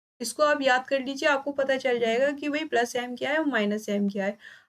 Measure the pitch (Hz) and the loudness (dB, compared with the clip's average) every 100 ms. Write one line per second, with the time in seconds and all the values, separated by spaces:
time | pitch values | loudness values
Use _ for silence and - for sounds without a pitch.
0 | _ - 233 - 302 294 269 254 254 277 | _ -12 -8 0 2 4 4 2 2 -2
1 | 262 269 311 277 285 277 269 262 262 240 | -2 0 2 2 0 -2 0 0 0 0
2 | 226 233 277 285 294 294 311 233 240 247 | 2 2 0 -2 -4 -4 -2 0 0 -2
3 | 247 247 254 302 302 240 208 214 214 202 | -6 -6 -2 0 0 2 0 -2 -2 0
4 | 202 202 190 214 - - | 0 -2 -4 -6 -12 -20